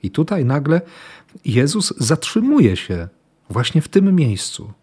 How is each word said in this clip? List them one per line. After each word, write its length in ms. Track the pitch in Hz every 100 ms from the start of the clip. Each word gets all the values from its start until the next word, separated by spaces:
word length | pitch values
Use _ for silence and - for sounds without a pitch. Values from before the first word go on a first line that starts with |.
I 80 | 98
tutaj 340 | - 165 196
nagle 360 | 123 139 143 165 180 - - - _ -
Jezus 500 | - 110 143 202 - -
zatrzymuje 760 | 113 156 - 220 247 294 120 92
się 320 | - 90 85 _ _ _ _
właśnie 320 | 107 123 160
w 60 | -
tym 260 | 196 196
miejscu 580 | 185 135 95 - - - -